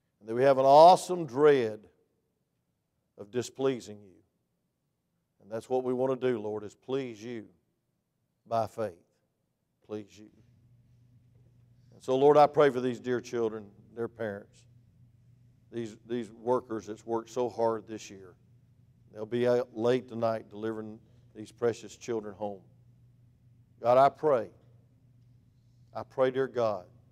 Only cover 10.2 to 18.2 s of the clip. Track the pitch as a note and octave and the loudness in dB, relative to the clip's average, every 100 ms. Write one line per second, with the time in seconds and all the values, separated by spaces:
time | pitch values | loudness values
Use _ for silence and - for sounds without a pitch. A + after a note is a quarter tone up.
10.2 | G#2+ _ _ _ _ _ _ _ _ _ | -20 _ _ _ _ _ _ _ _ _
11.2 | _ _ _ _ _ _ _ - - C3 | _ _ _ _ _ _ _ -10 -2 4
12.2 | C#3+ D3 C#3+ D3+ D3 B2 B2+ A2+ B2 B2 | 6 6 6 4 2 2 -4 -4 -4 -6
13.2 | B2 A#2+ A2+ A2 G2+ - - A#2 A#2 - | -4 -4 -4 -6 -14 -20 -18 -10 -10 -8
14.2 | A2 G2+ - _ _ _ _ _ - _ | -8 -8 -16 _ _ _ _ _ -20 _
15.2 | _ _ _ _ _ A#2+ A2+ A2 - B2 | _ _ _ _ _ -12 -12 -14 -8 -8
16.2 | G#2 A2+ A2+ B2 A#2+ A2+ G2 A2 A2+ A2+ | -8 -6 -2 -2 -2 -8 -8 -14 -6 -6
17.2 | A2+ B2 B2 G2+ A2+ A2 G2+ G#2+ - F#2+ | -4 -6 -4 -2 -2 -2 -8 -14 -16 -20